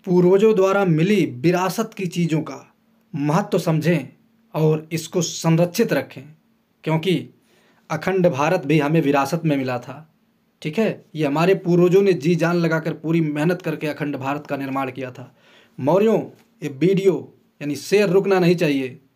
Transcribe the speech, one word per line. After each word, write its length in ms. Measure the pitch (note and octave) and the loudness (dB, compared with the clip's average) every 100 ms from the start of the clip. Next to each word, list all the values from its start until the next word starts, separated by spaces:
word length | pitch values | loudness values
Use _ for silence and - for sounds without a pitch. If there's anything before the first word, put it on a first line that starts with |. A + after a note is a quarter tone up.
पूर्वजों 520 | - F3+ F3 G3 A3 G3+ | 2 2 4 6 4 4
द्वारा 280 | F#3+ G3 | 2 2
मिली 420 | G3 D#3 F3+ G#3 C#3+ | 2 2 2 2 0
विरासत 640 | B2 D#3+ F3+ F#3 - A3 - | 0 0 0 -2 -4 -6 -6
की 100 | F#3 | -6
चीज़ों 340 | F3 E3 D3+ | -2 -2 -2
का 340 | - C3 - _ _ _ _ | -4 -14 -20 _ _ _ _
महत्व 440 | C3+ D3 E3+ G3+ F3+ | -4 0 0 0 -2
समझें 500 | E3+ D#3+ D3+ D#3+ B2+ _ _ _ _ | 0 0 0 -2 -4 _ _ _ _
और 340 | D#3 D#3 D#3 - | -2 0 0 -4
इसको 300 | D#3+ - F#3 | -10 -4 -4
संरक्षित 720 | E3 - E3 E3 F3 F3 A3+ | -4 -4 0 0 0 0 0
रखें, 300 | C#3+ C3 - - _ _ _ _ _ | 0 -4 -16 -20 _ _ _ _ _
क्योंकि 440 | - D#3+ F#3+ D3+ B2 _ _ _ _ _ - | -4 -2 0 -2 -4 _ _ _ _ _ -10
अखंड 360 | D#3 F#3 F#3+ F3 | -6 -2 2 2
भारत 340 | C3+ D3+ F3+ C#3+ | 2 0 0 2
भी 120 | D#3 | 2
हमें 220 | C#3+ E3 | 4 2
विरासत 420 | C#3 C#3 C3+ E3+ | 2 0 0 -2
में 120 | D#3+ C#3 | -2 -2
मिला 220 | B2+ B2 | -2 -6
था। 360 | - C3+ - _ _ _ _ _ | -10 -18 -20 _ _ _ _ _
ठीक 160 | D#3 D#3 | -8 -2
है, 260 | G#3 C#3 _ | -2 -4 _
ये 120 | D3+ D3 | -4 -2
हमारे 280 | D3 F3 | 0 2
पूर्वजों 480 | G3 F3 F3 F3+ F#3+ | 2 2 4 4 4
ने 100 | G3+ | 4
जी 220 | E3+ D3 | 2 0
जान 220 | E3+ E3 F3 | 0 0 0
लगाकर 380 | E3+ D#3+ E3 | 0 0 -4
पूरी 260 | D#3 D3+ E3+ | -6 -2 0
मेहनत 420 | D#3 D3 D#3+ F3 | 0 0 -2 -2
करके 240 | E3 D3 D3+ | -6 -6 -6
अखंड 300 | C#3 D3 C#3 | -4 -6 -4
भारत 300 | C3+ D3 C#3+ | -6 -6 -6
का 100 | C#3 | -8
निर्माण 340 | C3+ C3+ C3 | -6 -6 -6
किया 200 | B2 B2+ | -8 -12
था। 260 | B2+ B2+ _ _ _ _ - | -14 -20 _ _ _ _ -4
मौर्यों, 440 | C3+ F#3 A3 F#3+ A#2+ - _ _ | 0 2 4 0 -2 -16 _ _
ये 60 | D3 | -12
वीडियो 680 | C3 E3+ G3 G3 D3 - _ _ _ | 0 2 4 2 0 -8 _ _ _
यानी 140 | D3 C#3+ | -8 -8
शेयर 320 | - G3 G3+ | 0 2 4
रुकना 300 | F#3+ F#3+ F#3 | 2 4 2
नहीं 180 | F3 F3 | 4 2
चाहिए 440 | D#3+ C#3 B2+ B2 _ | 2 0 -4 -12 _